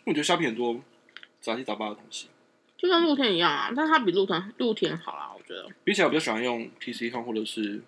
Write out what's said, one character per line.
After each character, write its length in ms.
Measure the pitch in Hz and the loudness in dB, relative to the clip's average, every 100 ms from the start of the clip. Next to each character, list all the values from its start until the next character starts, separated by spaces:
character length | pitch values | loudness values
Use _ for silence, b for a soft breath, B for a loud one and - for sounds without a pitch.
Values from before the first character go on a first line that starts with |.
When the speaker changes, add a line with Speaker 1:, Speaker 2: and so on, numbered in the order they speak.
| - | -2
Speaker 1:
我 60 | |
觉 60 | 147 | 0
得 60 | |
虾 120 | 147 175 | 2 2
皮 80 | |
很 100 | 151 113 | 2 0
多 260 | 120 120 139 _ _ - - _ | -2 -2 -8 _ _ -20 -20 _
杂 140 | - | -6
七 80 | 113 | -6
杂 140 | 127 104 | -4 -6
八 120 | 107 | -6
的 60 | |
东 80 | 107 - | -8 -14
西。 180 | - - _ _ _ _ - | -16 -16 _ _ _ _ -2
Speaker 2:
就 120 | 349 | 2
跟 120 | 339 | 4
露 100 | 339 | 4
天 180 | 277 247 | 4 4
一 60 | 170 | 4
样 100 | 170 | 4
啊， 240 | 143 139 247 | 4 0 0
但 100 | 311 | 4
它 140 | 311 | 4
比 100 | 208 | 4
露 160 | 180 190 | 2 2
天， 280 | 165 196 - | 0 -4 -4
露 160 | 247 | -2
天 240 | 214 165 160 | 0 -2 -4
好 180 | - 71 | -8 -10
啦， 160 | 73 | -12
我 80 | 95 | -14
觉 100 | - | -14
得。 140 | 92 - - | -14 -14 -6
Speaker 1:
比 100 | - | -2
起 60 | - | 2
来， 60 | 156 | 4
我 40 | |
比 60 | 147 | 4
较 40 | |
喜 80 | 151 | 0
欢 140 | 110 | -2
用 260 | 123 117 113 - | 0 -2 -6 -10
P 120 | - | -10
C 180 | 117 117 | -6 -6
Home， 140 | 123 | -6
或 80 | 117 | -4
者 120 | 110 | -4
是 360 | 110 - 104 104 | -4 -4 -4 -4